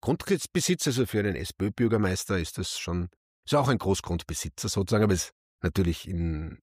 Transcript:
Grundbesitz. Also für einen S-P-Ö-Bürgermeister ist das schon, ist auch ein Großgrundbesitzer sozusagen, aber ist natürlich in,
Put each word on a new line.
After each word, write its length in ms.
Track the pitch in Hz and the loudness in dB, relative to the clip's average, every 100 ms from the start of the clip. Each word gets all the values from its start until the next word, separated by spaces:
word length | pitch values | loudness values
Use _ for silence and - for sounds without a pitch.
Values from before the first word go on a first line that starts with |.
Grundbesitz. 840 | - 165 - 190 - 180 - 180 - | 0 -2 0 0 0 -2 2 2 2
Also 180 | 123 123 | 0 0
für 140 | 107 | 2
einen 160 | 104 87 | 0 -2
S-P-Ö-Bürgermeister 1040 | 92 - 98 - 120 110 101 92 - 98 | -6 -2 -2 2 2 4 2 0 0 -2
ist 180 | 82 - | -2 -6
das 220 | 92 - | -6 -6
schon, 300 | - 87 87 _ _ _ - | -4 -4 -4 _ _ _ 0
ist 80 | |
auch 140 | 147 131 | 2 4
ein 100 | 127 | 2
Großgrundbesitzer 920 | - 98 - 87 - 80 87 - 110 | 2 0 0 -6 -4 -8 -8 -6 -4
sozusagen, 340 | - 92 110 | -2 2 4
aber 100 | 107 | 4
ist 180 | 92 - _ _ _ | 4 0 _ _ _
natürlich 460 | 90 90 87 82 - | -2 2 2 0 -4
in, 500 | 90 85 78 78 - | -4 -2 -2 -6 -10